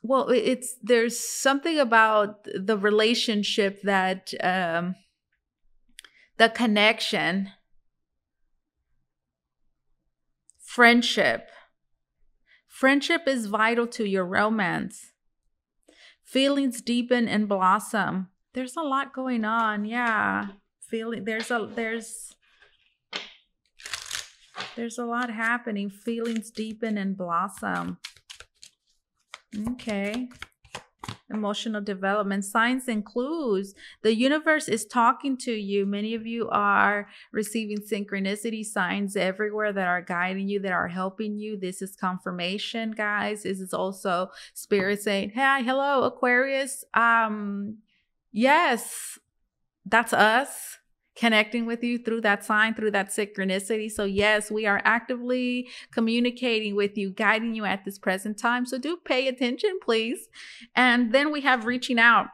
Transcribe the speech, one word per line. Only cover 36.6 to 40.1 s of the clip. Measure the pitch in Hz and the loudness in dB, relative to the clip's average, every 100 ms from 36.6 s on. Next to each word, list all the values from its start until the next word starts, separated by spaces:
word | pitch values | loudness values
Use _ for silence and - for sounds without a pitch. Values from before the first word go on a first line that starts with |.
| 202 196 202 208 202 - - | 4 4 4 2 -4 -16 -8
receiving | - 208 233 214 208 | -6 -4 -4 -4 -6
synchronicity | 202 208 202 196 190 208 233 220 | -4 -6 -4 -2 -2 -2 -4 -6
signs | 214 214 180 190 202 202 | -6 -4 -2 -2 -2 0
everywhere | 180 190 214 214 214 | -2 0 -4 -2 -2
that | 196 180 | 0 0
are | 180 | -2
guiding | 180 | -2